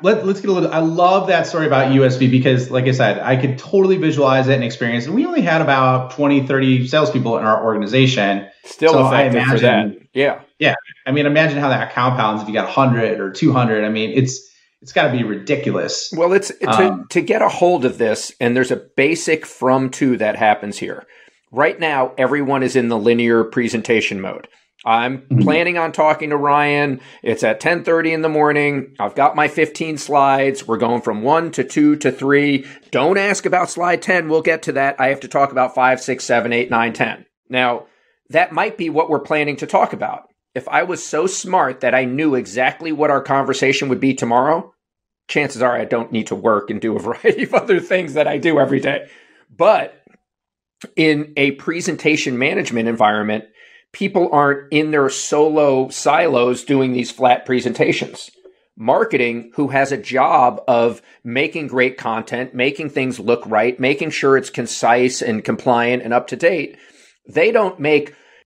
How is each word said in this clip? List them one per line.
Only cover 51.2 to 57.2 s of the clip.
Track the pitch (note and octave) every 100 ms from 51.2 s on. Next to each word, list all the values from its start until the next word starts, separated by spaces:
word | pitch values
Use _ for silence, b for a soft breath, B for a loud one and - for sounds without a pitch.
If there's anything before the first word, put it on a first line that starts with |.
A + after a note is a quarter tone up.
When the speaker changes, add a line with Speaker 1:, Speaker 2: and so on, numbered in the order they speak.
| D3+ D3
Speaker 2:
a | C#3
presentation | C3+ - E3 F3 D#3 D#3 D3 C#3+ B2
management | C#3+ G3 D3 A#2 A2+
environment, | A2 G#2+ G#2+ G#2+ G#2+ - b b b b
people | - G3 F#3 F3
aren't | D3 C#3+ C#3 C#3
in | D3+ D#3
their | D3+ C3+
solo | - - D3 D#3 D3+ C#3+ C3 C3+
silos | - D3 D#3 E3+ B2 B2 B2
doing | - C#3 C3
these | B2 A#2
flat | -